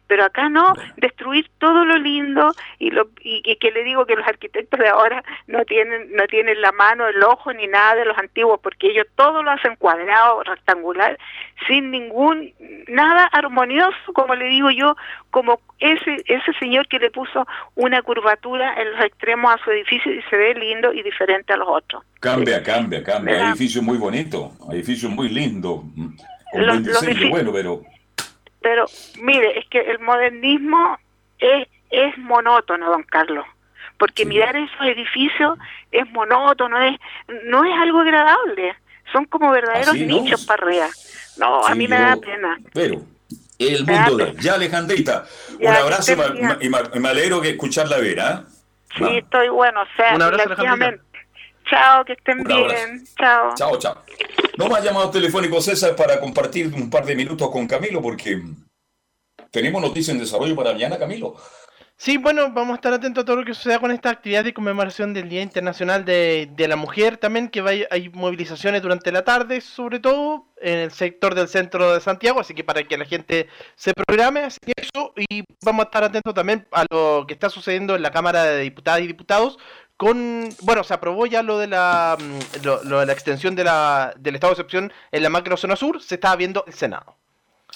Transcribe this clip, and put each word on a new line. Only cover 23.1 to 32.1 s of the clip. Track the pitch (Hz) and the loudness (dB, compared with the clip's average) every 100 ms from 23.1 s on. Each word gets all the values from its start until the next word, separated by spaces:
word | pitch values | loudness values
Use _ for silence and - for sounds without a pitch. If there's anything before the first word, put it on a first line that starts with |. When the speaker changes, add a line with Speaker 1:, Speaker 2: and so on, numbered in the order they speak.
| 104 101 | -2 0
Speaker 1:
¿Verdad? | 107 226 | 0 0
Speaker 2:
Hay | |
edificios | 220 127 120 | 0 -2 -2
muy | 113 123 | -2 -2
bonitos, | 101 120 160 95 - - - | -2 -4 -4 -6 -8 -14 -12
hay | 87 | -8
edificios | 87 123 113 | -6 -6 -6
muy | 107 123 | -4 -4
lindos, | 120 143 101 90 78 76 78 | -2 -4 -4 -6 -6 -10 -12
mm, | 80 - - - - | -12 -14 -20 -20 -8
con | 403 226 | -2 2
Speaker 1:
Los, | 226 | 2
Speaker 2:
buen | 220 | 2
Speaker 1:
los | 233 | 0
Speaker 2:
diseño, | 247 220 | 0 0
Speaker 1:
edifi- | 185 | 0
Speaker 2:
bueno, | 170 117 | 0 -2
pero | 98 90 87 - _ _ - - _ _ _ | -2 -4 -6 -10 _ _ -14 -14 _ _ _
Speaker 1:
Pero, | 226 233 - - - - | 0 0 0 -4 -20 -6
mire, | 240 277 214 220 | 0 2 2 0
es | - | -4
que | 247 | -2
el | 220 233 | -2 -2
modernismo | 233 247 247 240 262 294 285 320 339 381 _ _ _ - | 0 0 0 0 0 0 2 2 2 -2 _ _ _ 0
es, | 247 277 254 _ _ | 2 2 0 _ _
es | 254 277 | 0 0